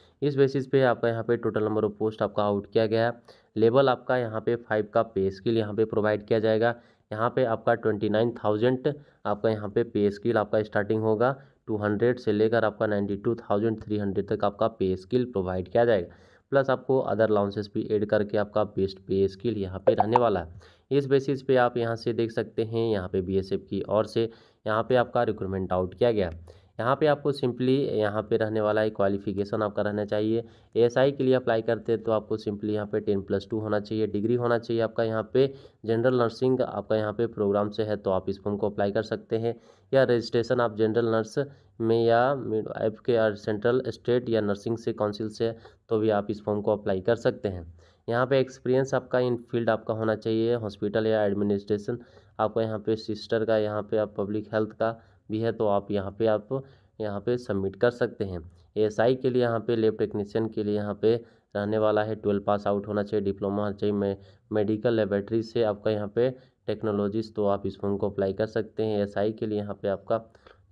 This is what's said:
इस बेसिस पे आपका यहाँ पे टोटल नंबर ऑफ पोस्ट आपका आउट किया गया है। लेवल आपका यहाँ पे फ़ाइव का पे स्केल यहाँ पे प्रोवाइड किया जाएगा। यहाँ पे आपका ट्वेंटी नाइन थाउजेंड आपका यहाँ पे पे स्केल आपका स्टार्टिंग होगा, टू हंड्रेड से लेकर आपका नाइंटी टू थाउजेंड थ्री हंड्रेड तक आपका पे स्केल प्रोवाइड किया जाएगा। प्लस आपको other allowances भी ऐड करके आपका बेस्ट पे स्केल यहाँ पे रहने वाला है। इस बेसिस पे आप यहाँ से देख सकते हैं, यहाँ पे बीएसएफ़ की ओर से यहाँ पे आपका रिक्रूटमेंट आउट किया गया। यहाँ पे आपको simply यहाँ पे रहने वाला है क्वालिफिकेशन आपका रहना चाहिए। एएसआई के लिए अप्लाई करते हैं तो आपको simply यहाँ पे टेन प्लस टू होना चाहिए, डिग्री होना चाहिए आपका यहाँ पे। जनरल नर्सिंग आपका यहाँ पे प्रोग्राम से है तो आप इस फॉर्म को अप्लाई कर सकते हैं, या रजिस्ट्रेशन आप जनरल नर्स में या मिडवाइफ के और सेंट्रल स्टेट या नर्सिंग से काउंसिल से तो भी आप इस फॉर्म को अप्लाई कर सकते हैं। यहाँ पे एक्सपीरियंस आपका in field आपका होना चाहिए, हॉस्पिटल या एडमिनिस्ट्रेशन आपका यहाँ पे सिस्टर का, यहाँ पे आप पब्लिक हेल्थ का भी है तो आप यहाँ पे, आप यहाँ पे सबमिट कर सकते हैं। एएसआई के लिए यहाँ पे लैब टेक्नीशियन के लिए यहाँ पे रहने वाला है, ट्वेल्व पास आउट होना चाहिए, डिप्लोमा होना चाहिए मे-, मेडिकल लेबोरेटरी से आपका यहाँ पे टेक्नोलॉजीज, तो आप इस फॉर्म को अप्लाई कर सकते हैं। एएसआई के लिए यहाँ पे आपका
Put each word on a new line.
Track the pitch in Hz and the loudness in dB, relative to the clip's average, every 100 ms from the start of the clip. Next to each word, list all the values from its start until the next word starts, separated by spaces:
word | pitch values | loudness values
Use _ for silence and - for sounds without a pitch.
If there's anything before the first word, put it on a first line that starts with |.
| _ - | _ -4
इस | 143 135 | 0 2
बेसिस | 135 139 131 | 2 2 0
पे | 135 | 4
आपका | 131 113 117 | 4 2 0
यहाँ | 113 | 0
पे | 110 120 | 0 0
टोटल | 113 107 | 0 0
नंबर | 107 107 | 0 2
ऑफ | 104 104 | 0 0
पोस्ट | 110 107 | -4 0
आपका | 104 107 | -2 0
आउट | 104 101 101 | 0 0 0
किया | 113 110 | 0 2
गया | 113 117 | 2 0
है। | 117 - - _ 107 | -2 -14 -20 _ 2
लेवल | 113 127 135 | 4 6 4
आपका | 123 - 127 | 2 0 -2
यहाँ | 117 110 | -2 -4
पे | 110 117 | -2 -2
फ़ाइव | - 107 104 | 0 -2 0
का | 117 | 0
पे | 110 98 95 | 0 0 -2
स्केल | 98 120 113 | -2 -2 0
यहाँ | 107 | 0
पे | 104 110 | 0 0
प्रोवाइड | 110 104 107 104 | 2 2 0 0
किया | 113 | 0
जाएगा। | 110 110 120 117 - _ - | 2 2 2 -2 -10 _ -10
यहाँ | 107 117 | -4 -2
पे | - 120 | 0 0
आपका | 113 - 113 | 0 0 2
ट्वेंटी | 110 104 107 | 0 0 2
नाइन | 107 117 117 | 2 0 0
थाउजेंड | 107 107 123 127 147 143 - _ 101 | 0 2 2 2 -2 -4 -10 _ -6
आपका | 104 113 | -2 0
यहाँ | 107 104 | -2 -2
पे | 117 | -2
पे | 117 107 104 | 0 2 0
स्केल | 101 120 110 | 0 0 0
आपका | 104 113 | 2 0
स्टार्टिंग | 107 107 101 110 | 0 -2 0 0
होगा, | 110 107 123 135 - _ - | 2 2 2 0 -10 _ -6
टू | 104 | -2
हंड्रेड | 104 104 120 123 | 0 2 2 2
से | 113 | 0
लेकर | 104 110 113 | 2 4 4
आपका | 107 104 110 | 2 0 0
नाइंटी | 101 101 101 | 0 -2 -2
टू | 120 113 | -2 -2
थाउजेंड | - 104 113 110 | 0 0 0 -2
थ्री | - 104 | -4 -4
हंड्रेड | 101 95 98 | -2 -2 -2
तक | 107 | -2
आपका | 101 - 110 | -2 0 -2
पे | - 95 92 | 0 -2 -2
स्केल | - 127 123 | -2 -2 0
प्रोवाइड | 101 92 92 90 | -2 -2 -4 0
किया | 117 | 2
जाएगा। | 120 101 87 - - _ _ | 4 2 0 -12 -20 _ _
प्लस | 139 135 | 0 2
आपको | 127 - 131 | 0 0 0
other | - 101 110 | 2 2 4
allowances | 101 101 104 101 | 4 2 -2 -6
भी | 110 113 | -6 -2
ऐड | 107 104 | 0 2
करके | 107 101 107 | 0 2 -2
आपका | 104 107 104 | 0 -2 -2
बेस्ट | - 95 - | -2 -4 -4
पे | - 98 98 | -2 2 0
स्केल | - 120 107 | 0 -4 -2
यहाँ | 95 95 | -4 -2
पे | 131 | 2
रहने | 117 104 120 | 2 4 2
वाला | 117 95 | 2 0
है। | 82 - - _ - | -4 -12 -20 _ -2
इस | 139 131 | -2 2
बेसिस | 135 139 139 | 0 0 -2
पे | 139 127 | 2 4
आप | 123 120 | 4 0
यहाँ | 117 113 | -2 -4
से | 120 | -4
देख | 113 113 | -2 -2
सकते | 113 110 - | -2 -4 -4
हैं, | 110 113 113 | -2 0 0
यहाँ | 101 92 | 0 -2
पे | 95 | -2
बीएसएफ़ | 90 95 95 98 | 0 -2 -2 -6
की | - 98 - | -4 -6 0
ओर | 104 107 | 0 0
से | 117 113 - - _ 110 | -2 -2 -6 -20 _ -4
यहाँ | 107 | -2
पे | 110 123 | 2 2
आपका | 120 123 | 2 0
रिक्रूटमेंट | 113 101 95 95 90 | 0 -2 -4 -4 -2
आउट | 92 90 | 0 -2
किया | - 123 | 0 2
गया। | 107 87 80 - - _ - | 2 -2 -4 -16 -20 _ -4
यहाँ | 113 135 | -2 2
पे | 151 | 2
आपको | 143 147 | 2 -2
simply | 143 123 120 127 135 - | -2 -2 0 2 2 2
यहाँ | 107 104 104 | 0 0 0
पे | 107 113 | 0 0
रहने | 110 110 | 0 0
वाला | 107 107 | 2 2
है | 107 | 0
क्वालिफिकेशन | 107 98 98 104 95 101 110 | 2 0 0 -2 -4 -2 -2
आपका | 104 104 | -2 -2
रहना | 104 104 | -2 -2
चाहिए। | 104 107 110 113 113 - _ 110 | -2 0 0 -2 -4 -14 _ 2
एएसआई | 120 127 135 | 4 4 2
के | 143 | 2
लिए | 131 | 2
अप्लाई | 127 127 113 | 2 2 0
करते | 113 110 - | 0 -2 0
हैं | 110 | -2
तो | 113 | 2
आपको | 107 104 107 | 0 0 -4
simply | 107 104 104 | -4 -4 -4
यहाँ | 107 104 | -4 -2
पे | 110 | -2
टेन | 104 98 | 0 -2
प्लस | 98 101 - | 0 -4 -2
टू | 107 | -4
होना | 107 104 | -2 -2
चाहिए, | 104 110 107 | -2 -2 -2
डिग्री | 101 113 120 | 0 0 2
होना | 120 117 | 2 0
चाहिए | 117 113 | 0 -2
आपका | 110 - | -2 0
यहाँ | 113 110 107 | -2 -2 0
पे। | 127 135 135 - _ 107 | 2 2 -2 -20 _ -2
जनरल | 113 127 | 2 4
नर्सिंग | 127 117 - 127 127 | 4 2 0 0 0
आपका | 123 101 101 110 | -2 -4 -2 0
यहाँ | 107 | 0
पे | 104 117 | -2 -2
प्रोग्राम | 107 101 101 104 | 0 0 2 0
से | 104 | -2
है | 107 104 | -2 -2
तो | 101 | 0
आप | 92 98 | 0 -2
इस | 98 | -6
फॉर्म | 104 104 | -4 -2
को | 104 | -2
अप्लाई | 104 101 | 0 0
कर | 107 | 0
सकते | 107 107 - 113 | -2 -6 -4 -4
हैं, | 117 113 - - _ | -2 -6 -12 -20 _
या | 135 | 2
रजिस्ट्रेशन | 123 120 113 120 113 123 | 4 2 2 0 0 0
आप | 117 107 | 0 2
जनरल | 110 113 117 | 0 2 2
नर्स | 110 110 147 139 - _ - | 0 -2 -4 -6 -10 _ -4
में | 113 117 | 0 2
या | 117 117 127 139 | 4 4 2 0
मिडवाइफ | 110 107 - - 110 104 | -4 -4 -4 -4 -4 -2
के | - 117 | 0 2
और | 110 101 | 2 0
सेंट्रल | 113 104 120 127 120 | -4 -2 0 0 -2
स्टेट | - - 127 120 | -4 0 0 2
या | 110 | 0
नर्सिंग | 104 101 113 113 | 0 -2 -4 -4
से | - | -4
काउंसिल | - 107 104 110 | -2 -2 -2 -6
से | - 113 113 - - - | -4 -4 -6 -14 -18 -4
तो | 110 | 0
भी | 110 | 2
आप | 101 101 | 2 0
इस | 104 | -4
फॉर्म | - 104 | -2 -2
को | 107 | 0
अप्लाई | 104 104 95 | 0 0 0
कर | 104 117 | 0 2
सकते | 127 - 104 | 0 -2 -4
हैं। | 90 82 - - _ - | -6 -12 -20 -20 _ -4
यहाँ | 117 127 | 0 2
पे | 135 | 2
एक्सपीरियंस | 131 - 123 127 135 | 0 -4 0 0 2
आपका | 127 127 127 | -2 0 0
in | 123 120 - | 0 -2 -4
field | 117 113 | -2 0
आपका | 110 - | 0 -2
होना | 110 110 107 | -2 0 0
चाहिए, | 113 113 113 120 | 0 0 0 0
हॉस्पिटल | 107 104 104 113 110 | -4 -6 -2 0 2
या | 110 | 2
एडमिनिस्ट्रेशन | 104 101 101 101 101 104 104 120 - - - - | 2 0 0 0 -2 -4 -4 -8 -10 -20 -10 -2
आपका | 107 110 | -2 0
यहाँ | 110 110 | -2 -2
पे | 107 110 | -2 -2
सिस्टर | - 101 - 117 | -4 -10 -2 -2
का, | 110 110 | 2 2
यहाँ | 107 107 | 0 -2
पे | 104 110 | -2 -2
आप | 104 104 | -2 -4
पब्लिक | 101 107 104 | -4 -4 -2
हेल्थ | 110 110 | -2 -2
का | - 113 113 - _ - | -2 -2 -4 -12 _ -6
भी | 110 | -2
है | 113 | -2
तो | 110 110 | 0 2
आप | 101 101 | 2 0
यहाँ | 101 95 | -4 -4
पे, | 101 113 | -2 0
आप | 107 - 135 135 - _ - | 0 -2 -8 -8 -20 _ -10
यहाँ | 107 101 | -6 -4
पे | 120 123 | -2 -2
सबमिट | 123 98 95 95 | -2 -2 -4 2
कर | 120 | 2
सकते | 120 117 - | 2 -2 -4
हैं। | 98 90 82 - _ 104 | -6 -8 -12 -20 _ -2
एएसआई | 107 104 117 | 0 2 2
के | 127 131 | 2 0
लिए | 123 | 2
यहाँ | 120 113 | 2 0
पे | 107 117 | -2 2
लैब | 110 107 | 2 2
टेक्नीशियन | 104 107 101 113 113 | -2 -2 -4 -2 -2
के | 110 | -2
लिए | 104 | -2
यहाँ | 104 104 101 | -2 -2 0
पे | 110 117 - _ _ | 2 2 -2 _ _
रहने | 101 104 110 | -4 -2 2
वाला | 107 107 | 2 2
है, | 107 107 | 0 -2
ट्वेल्व | 107 101 | 0 0
पास | 101 104 104 | 2 0 0
आउट | 101 104 | -2 -2
होना | 104 | -4
चाहिए, | 101 107 | -2 -2
डिप्लोमा | 98 95 98 101 | -2 -2 -2 -2
होना | 104 | -2
चाहिए | 98 104 | -2 -2
मे-, | 104 101 95 - - - | 0 0 -4 -10 -20 -4
मेडिकल | 107 104 107 120 | -2 0 0 0
लेबोरेटरी | 113 101 101 101 113 | 2 2 0 0 -2
से | 110 120 | -2 0
आपका | 107 104 110 | 0 0 -2
यहाँ | 107 104 | -2 -2
पे | 117 127 127 - _ - | 0 0 -2 -14 _ -8
टेक्नोलॉजीज, | 107 110 101 101 110 107 | -4 -2 0 0 -2 -4
तो | - 101 | -2 0
आप | 101 98 | 0 -2
इस | - | -4
फॉर्म | 101 101 | -4 -2
को | 101 | -2
अप्लाई | 98 98 | 0 -2
कर | 95 107 | 0 -2
सकते | 113 107 - | -4 -4 -4
हैं। | 110 104 | -2 0
एएसआई | 101 101 104 | -2 -2 -2
के | 110 113 | -2 -4
लिए | 104 | -4
यहाँ | 104 98 | -6 -6
पे | 101 | -4
आपका | 95 - 113 - - - _ _ | -4 -2 -4 -4 -20 -20 _ _